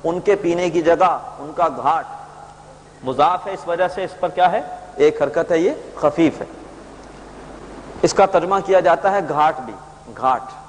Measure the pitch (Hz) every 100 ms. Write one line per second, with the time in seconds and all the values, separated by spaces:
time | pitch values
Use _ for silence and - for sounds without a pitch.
0 | 165 180 185 196 170 170 180 170 160 160
1 | 180 139 - - 143 170 165 123 131 160
2 | - - - - - - - - - -
3 | 131 131 151 180 202 190 170 170 180 196
4 | 185 - 175 - 180 208 294 - - -
5 | 151 151 139 170 160 165 185 311 - -
6 | 151 165 156 - - - - - - -
7 | - - - - - - - - - -
8 | 160 - 190 180 175 196 185 190 - -
9 | 196 202 160 147 156 156 117 98 - -
10 | - 107 127 123 - -